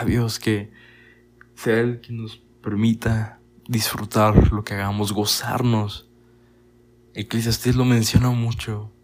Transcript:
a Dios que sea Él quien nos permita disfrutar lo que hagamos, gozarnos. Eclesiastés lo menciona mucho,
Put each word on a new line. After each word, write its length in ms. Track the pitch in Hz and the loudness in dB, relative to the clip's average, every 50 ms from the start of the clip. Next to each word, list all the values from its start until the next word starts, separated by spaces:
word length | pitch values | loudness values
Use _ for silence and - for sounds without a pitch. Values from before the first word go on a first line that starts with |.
a 40 | - | -2
Dios 340 | - 110 120 117 110 - - | 0 0 0 0 -2 -4 -4
que 320 | - 113 107 101 101 - - - - - - - - - - _ _ _ _ _ - _ _ | -2 -2 -2 -2 -4 -10 -18 -20 -20 -20 -20 -20 -20 -20 -20 _ _ _ _ _ -20 _ _
sea 260 | - - 120 113 113 | -6 -2 0 2 2
Él 200 | 120 120 120 120 | 2 0 -2 -6
quien 220 | - - 117 113 | -10 -12 -12 -10
nos 160 | 113 107 - - _ _ _ _ | -10 -12 -14 -18 _ _ _ _
permita 800 | - 104 101 101 117 117 113 113 - 117 110 110 107 - - - _ _ _ - - - | -8 -4 -2 2 2 2 2 2 0 -2 0 -2 -2 -6 -10 -20 _ _ _ -20 -8 -4
disfrutar 840 | 123 110 110 - - - 107 107 - 110 107 107 104 98 104 - | -2 -2 -2 -2 -6 -6 -8 -4 0 2 4 6 8 8 6 6
lo 120 | 107 104 107 | 2 0 -4
que 100 | - 104 | -6 -6
hagamos, 380 | 101 98 98 101 104 104 101 | -6 -4 -4 -4 -4 -4 -4
gozarnos. 960 | 101 104 107 - - - - 113 117 123 123 120 113 107 104 101 - - - _ _ _ _ _ _ _ _ _ _ _ _ _ _ _ _ _ _ _ _ _ - | -2 -2 -2 -2 -2 -4 -4 -6 -4 -2 0 0 0 0 -2 -4 -8 -12 -18 _ _ _ _ _ _ _ _ _ _ _ _ _ _ _ _ _ _ _ _ _ -12
Eclesiastés 600 | - 104 - - 113 113 117 113 - - 127 123 | -12 -10 -4 -4 -2 0 0 -2 0 0 0 2
lo 100 | 127 127 | 4 4
menciona 460 | 127 120 113 110 - - - 123 123 | 4 4 4 2 4 4 4 4 4
mucho, 640 | 123 120 117 117 113 - - 113 107 104 104 107 - _ | 0 0 -2 -2 -4 -6 -6 -8 -8 -10 -10 -14 -18 _